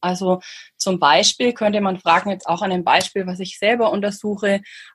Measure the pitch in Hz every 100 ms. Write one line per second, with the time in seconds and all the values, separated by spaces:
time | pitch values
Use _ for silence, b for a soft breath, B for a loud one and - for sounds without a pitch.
0 | 175 180 190 185 B B B _ - 185
1 | 143 160 202 - 247 240 214 208 196 185
2 | 175 170 202 196 - 170 196 180 175 247
3 | 277 202 185 185 185 - 202 240 220 202
4 | 202 202 208 202 202 196 202 B B